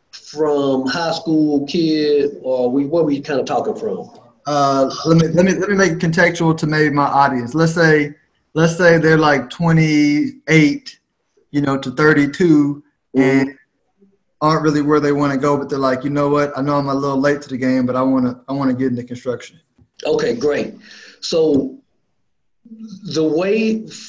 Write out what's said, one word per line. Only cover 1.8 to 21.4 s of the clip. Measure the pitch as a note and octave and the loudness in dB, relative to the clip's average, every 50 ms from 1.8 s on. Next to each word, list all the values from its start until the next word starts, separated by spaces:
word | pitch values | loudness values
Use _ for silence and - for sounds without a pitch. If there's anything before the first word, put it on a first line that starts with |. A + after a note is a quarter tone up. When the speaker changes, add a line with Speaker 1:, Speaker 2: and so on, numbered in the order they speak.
| E3 D#3 D#3 D3+ D3+ D3 D3 C#3+ C3+ - - - | 0 0 0 0 0 2 2 2 0 -2 -4 -6
Speaker 1:
or | - C3 C3 B2+ B2+ B2 | -4 -4 -2 0 0 0
we, | B2+ C#3+ C#3+ | 0 0 -2
where | C#3 E3 E3+ | 0 0 0
we | D#3+ D3 C#3 C3+ | 0 0 0 -4
kinda | - - D3 B2+ A#2+ | -4 -4 -4 -4 -2
talking | - - A#2 G#2+ G#2+ G#2 | -2 -4 -4 -4 -4 -6
from? | G#2+ A2+ G#2+ F#2+ F2+ F#2 - - - - _ _ _ - | -6 -6 -6 -6 -8 -10 -14 -18 -20 -20 _ _ _ -6
Speaker 2:
Uh, | C#3+ D3 C#3+ C#3+ C#3 C3+ C3+ C3+ B2+ - - - | -4 0 0 0 2 2 0 0 -2 -2 -4 0
let | D#3+ E3 E3 | 2 4 4
me, | D#3+ D#3+ | 2 2
let | D#3+ E3+ F#3 | 2 2 2
me, | F#3+ | 2
let | F3+ D#3+ F#3 G3 | 0 0 -2 -2
me | G3+ | 0
make | F#3+ F#3+ F3 | 0 0 0
it | E3 E3 | 0 -2
contextual | F#3 E3 D#3+ F#3 F3 F3+ F3 - E3+ D#3+ D#3 | -2 -2 2 2 2 2 2 0 0 0 0
to | D#3+ - | 0 -2
maybe | D3+ D#3 D#3 D3+ D3+ | -2 0 2 0 2
my | C#3 C#3+ C#3+ | 2 0 0
audience. | C3+ - C#3 C#3 C#3 C3 B2 A#2+ A#2 C3+ | 2 2 2 2 2 2 -2 -4 -4 0
Let's | D#3 E3 E3 E3 | 0 0 2 2
say, | F3 E3 D#3+ D#3 D3+ D3 D3 - _ _ _ _ _ _ _ - | 2 4 4 4 2 2 -2 -8 _ _ _ _ _ _ _ -2
let's | D3+ E3 E3 E3 E3+ | 0 0 0 2 4
say | F#3 E3+ E3 | 4 4 6
they're, | D#3+ D3+ D#3+ D#3+ D#3 | 6 4 4 4 4
like, | D#3 D3 C#3+ C3 B2 - | 4 2 2 0 -2 -6
twenty-eight, | - - E3+ E3 E3 D#3+ D#3+ D#3 D3+ D3+ D3 D3 D3 D3+ D3 B2+ - - - - D#3 D#3+ D3+ C#3+ C#3+ C#3+ - - - _ _ _ _ _ _ _ _ _ _ _ | -6 -2 0 2 4 4 4 4 2 2 2 2 2 0 -2 -4 -6 -8 -2 2 4 4 4 4 2 -2 -10 -16 -20 _ _ _ _ _ _ _ _ _ _ _
you | - C#3+ | -4 -2
know, | C#3+ C#3 C3+ | -2 -2 -2
to | C3+ C3+ C3 | -4 -4 -4
thirty-two, | B2 D3+ D3+ D3+ D#3 D3 C#3+ C#3+ C#3+ - F#3 E3+ D#3 D3 C#3+ C#3+ C#3+ C#3+ - _ _ _ _ _ - | -2 2 4 4 4 4 2 0 0 0 2 4 4 4 2 0 -2 -6 -12 _ _ _ _ _ 0
Speaker 1:
Mm-hmm. | C3 C3+ C3 C3+ C3+ C#3 C3+ | 0 2 4 2 2 0 -2
Speaker 2:
and | - - _ _ _ _ _ _ _ _ _ _ _ _ _ _ _ - | -6 -12 _ _ _ _ _ _ _ _ _ _ _ _ _ _ _ -2
aren't | D3+ D3+ D#3+ D#3 | 0 0 0 2
really | D3+ D#3 D3 D3+ | 0 0 0 0
where | C#3+ D3 D3+ D3 | 0 2 0 2
they | C#3+ C#3+ | 2 0
wanna | C#3+ C#3+ D3 C#3+ C#3 | 0 0 0 -2 -2
go, | C3 C#3 D3 C#3+ C#3 | -2 0 0 0 -2
but | C#3 C#3 | -4 -4
they're | D3 C3+ | -4 -2
like, | C3+ C3 B2+ B2+ | -2 -2 -2 -2
"You | C#3 D3 | -4 -4
know | C#3+ D3 C#3+ C#3+ | -2 -2 0 0
what? | C#3+ D3 D3 C#3+ - | 0 0 0 -2 -4
I | - | -6
know | C#3 D3 C#3+ | -4 -2 -2
I'm | C#3+ C#3 C#3 | -2 -2 -2
a | C#3 | -4
little | C#3 C#3 C#3+ C#3 C3+ | -4 -2 -2 -2 0
late | C#3 D3 D3 C#3+ | 0 0 0 -2
to | - - | -4 -10
the | C3 A#2+ | -8 -4
game, | B2+ B2+ C3 C3 B2+ | -2 -2 0 0 0
but | B2 B2 | -2 -2
I | B2+ | 0
wanna, | C3 C3+ C3+ C3 B2+ B2 A#2+ - - - | 0 0 0 0 0 -2 -4 -6 -10 -8
I | C3+ | -6
wanna | C#3 C#3 C3 | -4 -2 -2
get | B2+ A#2+ C3+ C3 | -2 -2 -2 -2
into | A#2+ A#2+ A#2+ | -4 -4 -8
construction." | - A#2+ - - C3 A#2+ - - - - _ _ _ _ _ _ _ _ - - | -10 -12 -10 -8 -6 -6 -8 -8 -16 -20 _ _ _ _ _ _ _ _ -8 -4
Speaker 1:
Okay, | - D#3 - D#3 B2+ A#2 | -2 -2 0 0 -2 -2
great. | - C#3+ D3 C#3+ B2+ G#2+ - - - - - - - - - - _ | -2 -2 -2 -2 -2 -4 -8 -10 -18 -20 -20 -20 -20 -20 -20 -20 _
So | - - F3 E3 | -8 -2 0 2